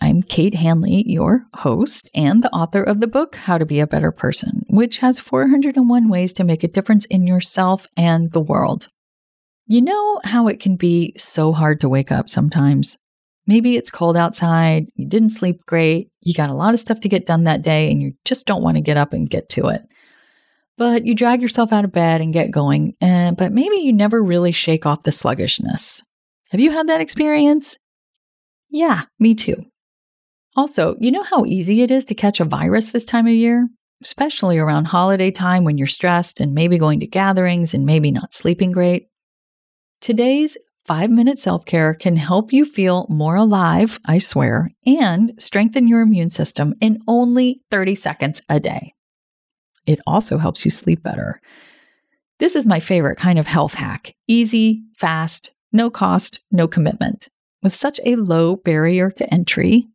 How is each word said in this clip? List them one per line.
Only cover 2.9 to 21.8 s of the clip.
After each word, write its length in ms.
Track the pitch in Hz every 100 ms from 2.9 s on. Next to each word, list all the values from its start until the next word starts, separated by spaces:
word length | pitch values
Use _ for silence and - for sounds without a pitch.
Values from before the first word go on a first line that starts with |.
| 208
the 60 | 226
book, 280 | 262 320
How 240 | - - 170
to 80 | 160
Be 120 | 147
a 80 | 151
Better 240 | 147 156
Person, 540 | 160 - - - - -
which 260 | 208 240 -
has 220 | 254 254
four 280 | - 262 269
hundred 300 | 277 277 262
and 100 | 240
one 220 | 240 226
ways 240 | 180 185
to 120 | 185
make 200 | 180 160
a 40 | 170
difference 360 | - 190 214
in 220 | - 185 180
yourself 600 | 180 - - 185 190 -
and 380 | - 170 165 165
the 80 | 165
world. 480 | 151 147 147 - - _ _ _ _ _ _ _ -
You 160 | 233
know 360 | 269 415 415 415
how 240 | 202 233 226
it 120 | -
can 160 | 190 185
be 360 | 175 170 165 -
so 340 | - - 156
hard 300 | 156 156 147
to 80 | 139
wake 200 | 135 139
up 200 | 117 -
sometimes? 680 | - 143 160 139 139 143 - _ _ _ _ -
Maybe 300 | 220 240 240
it's 140 | -
cold 260 | - 170 170
outside, 680 | 170 - 170 165 165 160 156
you 120 | - 139
didn't 220 | 214 220
sleep 320 | 220 180 175 -
great, 420 | 165 160 165 - _
you 100 | 170
got 160 | 165 147
a 60 |
lot 180 | 135 190
of 80 | 233
stuff 200 | - 220
to 80 | 208
get 160 | 190 -
done 180 | 165
that 160 | 165 151
day, 300 | 160 156 156
and 100 | 143
you 140 | 139 135
just 220 | - 254 -
don't 160 | 202
want 160 | 165 156
to 40 |
get 140 | 151 147
up 160 | 143
and 160 | - 156
get 220 | - -
to 160 | - -
it. 160 | 113 - _ _ _ _ _ _ _ _ -
But 260 | 240 240
you 100 | 233
drag 280 | 220 240 247
yourself 280 | 247 - 226
out 140 | 214